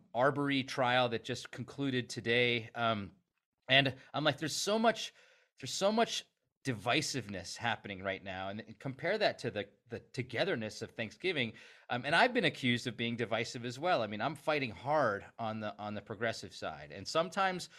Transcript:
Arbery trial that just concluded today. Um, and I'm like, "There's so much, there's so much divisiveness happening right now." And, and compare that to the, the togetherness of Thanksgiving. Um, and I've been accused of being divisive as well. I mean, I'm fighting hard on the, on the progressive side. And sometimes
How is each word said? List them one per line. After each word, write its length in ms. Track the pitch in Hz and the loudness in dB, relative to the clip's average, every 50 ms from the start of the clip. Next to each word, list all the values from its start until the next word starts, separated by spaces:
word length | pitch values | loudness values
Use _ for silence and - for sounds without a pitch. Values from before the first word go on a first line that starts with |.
| - _ - | -10 _ 2
Arbery 480 | 117 131 147 127 143 143 139 139 135 | 4 4 4 4 2 2 2 2 0
trial 460 | 127 131 - 135 123 123 123 127 123 | 0 -2 0 0 2 4 4 4 4
that 160 | 117 113 110 - | 4 2 -2 -4
just 260 | - 120 - - - | -4 -6 -6 -8 -10
concluded 600 | - - 110 - - 139 139 135 127 123 113 - | -10 -10 -10 -8 -6 -2 -2 0 0 0 -2 -2
today. 600 | - 117 98 117 120 123 123 120 120 117 110 110 - | -6 -4 0 4 4 6 6 4 4 0 -2 -4 -4
Um, 340 | 120 117 113 113 104 98 87 - _ _ _ _ _ _ _ _ _ _ - | 0 2 2 2 0 -2 -6 -12 _ _ _ _ _ _ _ _ _ _ 6
and 240 | 131 139 135 131 127 - - - - | 6 6 6 6 0 -6 -10 -8 -4
I'm 120 | 143 151 | 0 2
like, 120 | 151 143 | 2 0
"There's 180 | - 160 139 - | 0 -2 -4 -4
so 220 | - - 196 214 | -2 0 0 2
much, 360 | 226 233 226 220 - - - - _ - _ _ _ _ _ _ - | 4 4 4 2 2 -2 -10 -12 _ -20 _ _ _ _ _ _ -14
there's 120 | 135 123 - | -10 -8 -2
so 200 | - 190 202 214 | 0 2 2 4
much 320 | 233 226 226 - - - _ _ _ _ _ _ _ - | 4 2 2 0 -6 -8 _ _ _ _ _ _ _ -4
divisiveness 880 | 135 120 101 90 120 123 156 - - - 127 107 104 101 90 85 - - | -4 -4 0 2 2 2 4 2 0 -2 -4 -6 -6 -8 -8 -8 -10 -8
happening 480 | - 110 117 107 - - 101 98 92 95 | -4 -2 -2 -2 -2 -4 -10 -8 -4 -4
right 180 | 95 95 90 | -4 -4 -4
now." 280 | 92 98 92 92 95 98 | -6 -8 -8 -6 -6 -6
And, 120 | 104 110 - | -6 -8 -10
and 100 | - 107 - | -12 -12 -10
compare 380 | - 135 123 - 151 170 214 | -10 -10 -8 -4 -4 -2 0
that 220 | 208 196 139 113 - | 2 2 2 0 0
to 100 | - 117 | -4 -4
the, 140 | 101 104 101 - _ _ _ - | -4 -4 -6 -8 _ _ _ -12
the 120 | 113 98 - _ | -12 -12 -12 _
togetherness 680 | - 127 120 - 117 123 170 196 165 117 107 104 - - | -6 -6 -6 -2 -2 0 0 0 0 -2 -4 -6 -8 -8
of 100 | 110 95 | -10 -8
Thanksgiving. 600 | - - 110 101 - - - - 165 139 117 110 - - - - - - - - | -6 -6 -8 -8 -6 -4 -2 -2 0 0 0 -2 -4 -10 -18 -20 -20 -14 -6 -4
Um, 140 | 120 123 123 | -4 -2 0
and 80 | 143 165 | 2 4
I've 200 | 180 240 247 233 | 6 6 6 4
been 100 | 247 180 | 4 2
accused 400 | 147 - - 131 123 120 120 - | 2 2 2 2 2 2 2 0
of 100 | 127 107 | -4 -4
being 180 | - 117 117 120 | -2 -2 -2 0
divisive 480 | 113 117 98 110 113 113 - - 123 117 | -2 -2 0 0 0 0 -2 -6 -6 -6
as 160 | 123 120 135 | -6 -6 -2
well. 220 | 160 180 175 131 | 0 2 2 2
I 60 | 110 | 2
mean, 120 | 104 107 107 | 0 -2 -2
I'm 160 | 113 147 156 | -2 -2 -4
fighting 360 | - - 156 151 143 135 110 | -4 -2 0 0 0 0 -4
hard 520 | 95 87 117 139 156 156 131 107 98 98 - - - - | -6 -6 -2 0 2 4 4 2 2 -2 -6 -10 -10 -8
on 220 | 117 110 110 110 | -6 -6 -4 -4
the, 120 | 107 104 - - | -6 -6 -6 -6
on 140 | 104 104 107 | -8 -8 -8
the 80 | 101 | -8
progressive 520 | - - 107 101 120 113 - - 104 90 - | -8 -10 -6 -2 -2 -2 -2 -4 -8 -14 -12
side. 380 | - 101 85 76 71 73 73 73 | -8 -8 -8 -8 -8 -12 -12 -12
And 140 | 98 98 | -12 -6
sometimes 640 | - - 160 175 185 - 202 190 190 185 175 - - - | -2 0 0 0 0 0 0 0 0 0 -4 -8 -12 -16